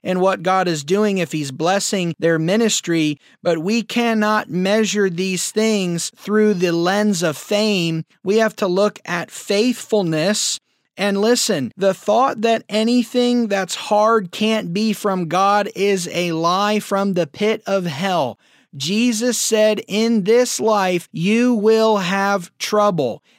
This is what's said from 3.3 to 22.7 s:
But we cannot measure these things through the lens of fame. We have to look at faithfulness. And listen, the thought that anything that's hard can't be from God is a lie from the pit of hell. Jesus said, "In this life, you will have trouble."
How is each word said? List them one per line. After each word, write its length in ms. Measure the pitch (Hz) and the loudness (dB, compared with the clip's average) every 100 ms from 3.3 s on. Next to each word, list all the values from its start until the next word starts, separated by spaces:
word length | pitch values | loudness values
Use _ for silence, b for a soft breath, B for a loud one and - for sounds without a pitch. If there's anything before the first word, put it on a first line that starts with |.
| b | b
But 180 | 170 165 | -2 -2
we 240 | 170 233 | 0 -2
cannot 640 | 220 233 233 220 214 214 - | -2 -2 0 0 0 0 -2
measure 600 | 175 185 214 214 196 196 | -2 0 0 0 0 0
these 420 | 170 190 185 - | -2 -4 -4 -4
things 600 | - 220 208 185 170 - - | -2 0 0 -2 -4 -6 -10
through 380 | - 214 214 190 | -2 2 4 2
the 180 | 180 | 0
lens 500 | 170 175 202 214 180 | 0 0 2 0 0
of 140 | 170 143 | -2 -4
fame. 640 | - 208 214 196 165 160 - _ | -4 -2 0 0 -2 -4 -8 _
We 140 | - 214 | -2 0
have 180 | 220 214 | 0 0
to 100 | 196 | -2
look 320 | 175 208 208 - | 0 0 -2 -8
at 240 | 175 - | -6 -6
faithfulness. 1300 | - - 202 247 240 - 214 175 156 175 208 - - _ _ _ - | -14 -4 0 0 -2 -2 0 0 0 0 -2 -4 -6 _ _ _ -4
And 240 | 202 202 | -2 0
listen, 500 | 214 240 - 175 120 - | 2 2 0 -2 -4 0
the 160 | 196 | 0
thought 480 | 185 - 214 262 247 | 0 0 2 2 0
that 220 | 226 226 - | 0 0 -2
anything 800 | 214 220 247 233 247 247 240 226 | -2 2 0 0 0 2 2 0
that's 280 | 196 180 - | -2 -4 -8
hard 560 | - 208 214 226 180 | -2 2 4 2 0
can't 420 | - 214 220 180 | -4 -2 0 -2
be 180 | 175 220 | -2 -2
from 360 | 202 208 190 165 | 0 -2 -2 -2
God 420 | 175 196 208 202 - | 0 2 2 -2 -2
is 340 | 202 196 175 | 0 0 -2
a 200 | 170 175 | -4 -2
lie 480 | 160 165 185 208 214 | 0 0 0 0 0
from 340 | - 196 202 | -2 -2 0
the 140 | 180 165 | 0 -2
pit 340 | - 214 220 - | -2 -2 -2 -2
of 180 | 196 175 | -2 -2
hell. 540 | 139 196 180 127 101 b b b 139 | -4 -2 0 -2 -6 b b b -10
Jesus 640 | 139 208 247 214 247 220 | -4 0 0 0 -2 -2
said, 440 | - 214 214 214 - | 0 2 2 2 -2
"In 360 | 202 226 226 | -2 2 0
this 360 | 185 233 247 - | 4 2 2 0
life, 480 | 220 208 190 180 - | 0 0 0 -2 -4
you 400 | 160 180 226 247 | -4 0 2 2
will 440 | 233 214 220 220 208 | 2 4 4 4 2
have 540 | 175 196 196 202 175 _ | 0 -2 0 -2 -4 _
trouble." 640 | - | -2